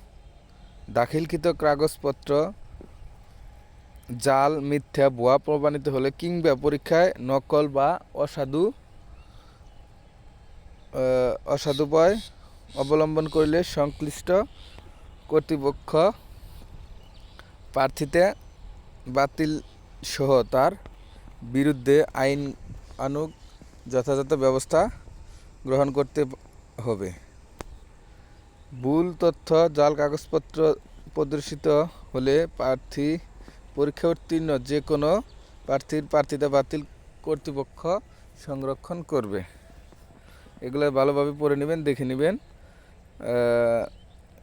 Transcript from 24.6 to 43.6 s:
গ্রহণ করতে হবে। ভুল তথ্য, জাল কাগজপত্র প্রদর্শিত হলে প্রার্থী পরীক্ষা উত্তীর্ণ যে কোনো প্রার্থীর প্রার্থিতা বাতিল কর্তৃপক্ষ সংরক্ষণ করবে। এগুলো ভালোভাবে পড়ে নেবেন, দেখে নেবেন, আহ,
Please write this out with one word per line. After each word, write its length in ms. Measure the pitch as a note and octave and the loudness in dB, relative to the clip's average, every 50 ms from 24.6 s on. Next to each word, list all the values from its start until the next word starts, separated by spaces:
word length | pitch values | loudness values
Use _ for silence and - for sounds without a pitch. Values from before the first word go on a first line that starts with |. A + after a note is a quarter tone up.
| - - E3+ D#3 G3 B3 - - - - - - - - - - - - - - - | 0 2 2 2 2 2 -2 -10 -18 -20 -20 -20 -20 -20 -20 -20 -20 -20 -20 -12 -4
গ্রহণ 260 | C3 C3 C#3 C#3 C#3 | 0 2 2 2 2
করতে 340 | C3 C#3+ C#3 C3 - D3+ D3 B2+ C3 - - - - - - - - - A2 | 2 -2 -2 -2 0 -2 -2 -2 -4 -16 -20 -20 -20 -20 -20 -18 -12 -8 -4
হবে। 240 | A#2+ A2 F#2+ G2 F2+ F2 - - - - - - - - - - - - - - - - - - - - - - - - - - - _ - - - C#3 B2 | -4 -4 -4 -4 -8 -8 -12 -20 -20 -20 -20 -20 -20 -16 -16 -16 -16 -16 -20 -20 -20 -20 -20 -20 -20 -20 -20 -20 -20 -20 -20 -20 -20 _ -20 -20 -20 -14 -6
ভুল 320 | B2+ C3+ D3 E3 F3 F3+ E3 - | -2 0 0 0 0 -2 -2 0
তথ্য, 500 | F3 E3+ - - - - D#3+ D#3+ E3+ E3 D3 | 0 0 0 -2 -2 2 4 4 4 4 4
জাল 220 | D3 D3 D3 D3+ | 4 2 2 2
কাগজপত্র 800 | D3 D3 D3 D3 D3+ - - - D#3+ - - - D#3 D#3+ D#3 - - - - - - - - - | 2 -2 -2 -2 -6 -6 -4 -4 -4 -4 -4 -2 0 2 2 2 0 -6 -20 -20 -20 -18 -8 -4
প্রদর্শিত 520 | D#3 D3+ C#3 D3+ D3 - - D#3 C#3+ - D#3 D3 D3 D#3+ E3+ - - - - - | -4 -4 -2 -4 -6 -6 -8 -10 -2 0 2 4 4 2 0 -6 -16 -14 -8 -4
হলে 340 | C3 B2+ C3+ C#3 D#3 E3+ E3 - | -2 0 2 2 2 2 0 -4
প্রার্থী 600 | - A#2+ C3 C3 C3 - - - D3 C#3+ D3+ D#3+ E3+ - - - - - - - - - - - | -4 -2 -2 -2 -2 -6 -10 -6 -4 -2 -2 -2 -4 -6 -14 -20 -20 -20 -20 -20 -20 -20 -10 -2
পরীক্ষা 320 | C#3 C#3+ D3 - - - | -2 -2 -2 -2 0 0
উত্তীর্ণ 500 | E3 E3 - - - E3 E3 D#3+ D#3 D3 | 0 0 0 -4 -2 -2 -2 0 0 -2
যে 240 | B2+ B2+ C3+ C#3+ D3+ | -2 -2 -2 -2 -2
কোনো 400 | - - D#3 C#3+ D3 D#3 F3+ A3 - - - - - - - - - | 0 0 0 0 2 2 0 0 -2 -6 -18 -20 -20 -20 -20 -12 -6
প্রার্থীর 380 | - C3+ C3+ - - D#3 D#3 D3 | -4 -4 -4 -2 -4 -4 -4 -4
প্রার্থিতা 400 | - - D3+ C#3 - D3+ C3+ D3 C#3+ | 0 0 0 0 0 -2 -2 0 2
বাতিল 320 | C#3 C#3 C3 - E3 D3+ C#3+ - - - - - - - - | 2 2 0 0 -4 -8 -8 -10 -18 -20 -20 -20 -20 -12 -6
কর্তৃপক্ষ 640 | D#3+ D#3 C#3 - D#3+ C#3 C#3 C3 - - - - E3 F#3 G#3+ - - - - - - - - - | -6 -6 -4 -6 -8 -6 -8 -8 -8 -10 -8 -4 -4 -4 -4 -6 -10 -20 -20 -20 -20 -20 -18 -12
সংরক্ষণ 560 | D3+ C#3 C3+ C3+ C3 C3+ - - - F3 F3 D#3+ | -10 -8 -6 -4 -6 -6 -6 -8 -12 -10 -10 -6
করবে। 400 | - D#3 C3 A2+ G2+ G2+ F#2+ F2+ - - - - - - - - - - - - - - - - - - - - - - - | -2 -2 -2 -2 -2 -6 -6 -8 -8 -16 -20 -20 -20 -20 -20 -20 -20 -20 -20 -20 -20 -20 -20 -20 -20 -20 -20 -20 -20 -18 -14
এগুলো 300 | A#2+ B2+ B2+ C#3+ D3 D3 | -12 -6 -2 0 0 2
ভালোভাবে 420 | C3 C3+ C3+ C#3+ C#3+ C#3+ C#3+ D3 C#3+ D3 | 2 2 2 2 2 2 0 0 -2 0
পড়ে 160 | D3 D3 C#3+ | 0 2 2
নেবেন, 280 | C#3+ C#3+ D3+ E3 E3 D3+ | 2 0 -2 -2 -2 0
দেখে 220 | D3 C3 A#2 C3+ | -2 -2 -2 -2
নেবেন, 320 | B2+ C3 C3 D3 E3+ G#3 | -4 -2 0 0 0 0
আহ, 1500 | C#4+ - - - - - - - - - - - - - - - - - A#2 A#2+ A#2+ A#2+ A#2+ A#2+ A#2+ | -2 -8 -16 -20 -20 -20 -20 -20 -20 -20 -20 -20 -20 -20 -20 -18 -10 -6 -2 0 2 2 2 2 2